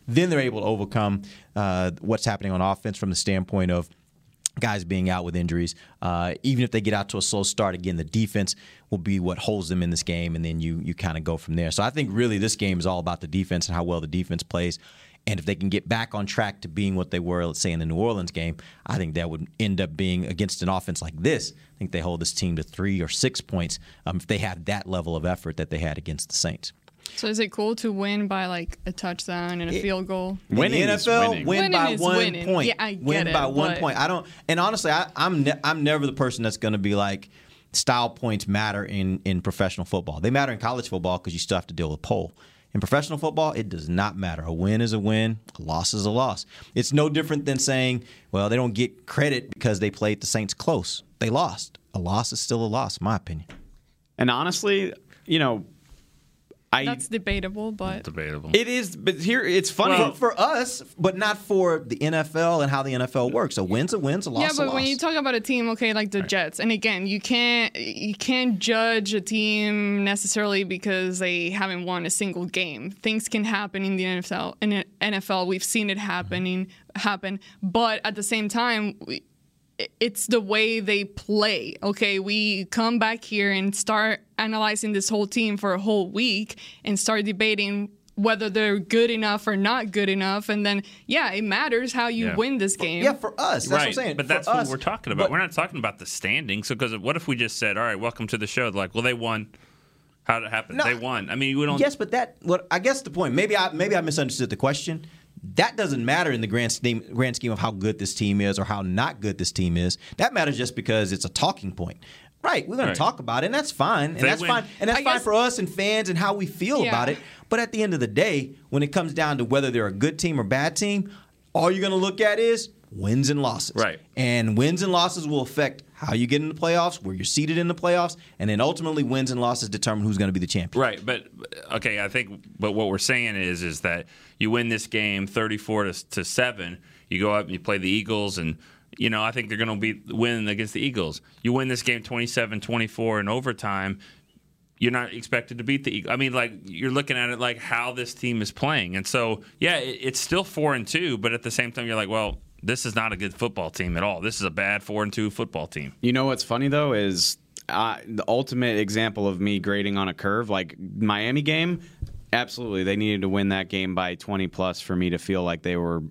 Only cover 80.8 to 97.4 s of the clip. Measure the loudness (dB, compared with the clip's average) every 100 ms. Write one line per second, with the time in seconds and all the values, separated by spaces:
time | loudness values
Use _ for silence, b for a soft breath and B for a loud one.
80.8 | 0 0 -2 -8 0 2 2 0 -4 -4
81.8 | -4 0 0 0 0 0 0 0 -2 0
82.8 | 2 2 2 0 -4 0 2 2 0 -2
83.8 | 0 2 2 0 _ -4 -2 0 0 0
84.8 | -2 -2 0 0 0 0 0 0 0 0
85.8 | 2 2 0 0 0 0 -4 -10 B B
86.8 | -2 0 2 0 0 0 2 2 0 -2
87.8 | -4 -10 _ 0 2 2 0 2 2 2
88.8 | 2 4 4 4 2 0 0 2 2 2
89.8 | 0 0 2 2 2 0 0 0 2 0
90.8 | B B -2 0 2 0 0 0 2 0
91.8 | 0 0 0 0 0 2 2 2 0 0
92.8 | -2 2 2 2 -2 -2 0 0 2 2
93.8 | 2 0 -2 -2 0 0 2 2 0 -2
94.8 | -2 -4 -2 0 2 2 0 -2 -2 -2
95.8 | -4 -4 -10 -4 0 0 0 -2 -2 -2
96.8 | -2 -2 -2 -2 0 0